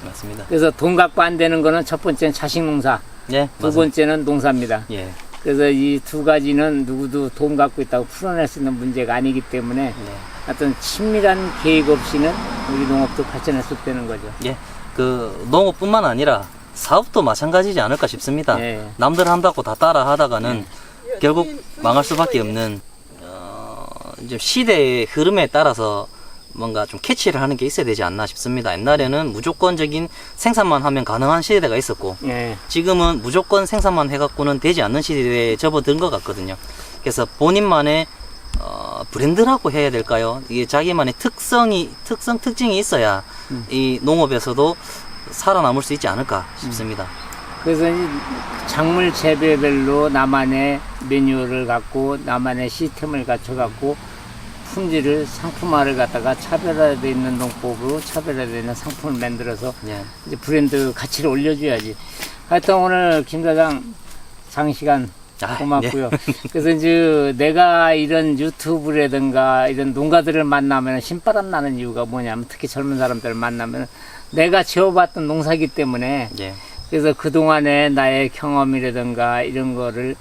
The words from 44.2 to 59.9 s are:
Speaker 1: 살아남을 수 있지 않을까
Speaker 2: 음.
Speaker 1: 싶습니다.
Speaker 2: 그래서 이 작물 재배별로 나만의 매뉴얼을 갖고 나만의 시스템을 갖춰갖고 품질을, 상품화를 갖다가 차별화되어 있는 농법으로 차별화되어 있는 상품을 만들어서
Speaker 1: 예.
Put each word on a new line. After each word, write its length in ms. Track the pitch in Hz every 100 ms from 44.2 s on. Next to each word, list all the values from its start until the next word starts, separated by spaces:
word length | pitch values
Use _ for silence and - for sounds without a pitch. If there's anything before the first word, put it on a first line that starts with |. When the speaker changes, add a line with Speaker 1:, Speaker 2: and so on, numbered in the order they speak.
| 147 123 127 123 151 170 - - - - -
Speaker 1:
살아남을 520 | - - 190 139 131
수 100 | 135
있지 160 | 143 107
않을까 300 | 101 131 101
Speaker 2:
음. 160 | 87 -
Speaker 1:
싶습니다. 480 | 135 113 110 104 95 - - - - -
Speaker 2:
그래서 220 | 165 156 170
이 40 | 175 170 143 - - - - -
작물 460 | 147 160 175 180
재배별로 960 | - 156 151 156 147 143 139 135 143 151
나만의 720 | 139 135 135 131 135 139 139 - - 127
매뉴얼을 580 | 139 135 131 123 127 123
갖고 500 | 120 - 135 135 143
나만의 460 | - 123 127 123 123
시스템을 560 | - 160 - 156 143 123
갖춰갖고 680 | 120 - 127 117 110 139 147 - - - - - - -
품질을, 540 | - 185 160 139 151 143
상품화를 720 | - 165 151 175 151 139 131
갖다가 380 | 123 120 123
차별화되어 760 | 131 - 165 180 156 151 135 135
있는 280 | 127 127 123
농법으로 640 | 123 113 123 113 127 151
차별화되어 580 | - 160 156 135 123 117
있는 140 | 117
상품을 440 | 117 156 139 151 127
만들어서 540 | 123 120 120 107 127 120
Speaker 1:
예. 160 | 107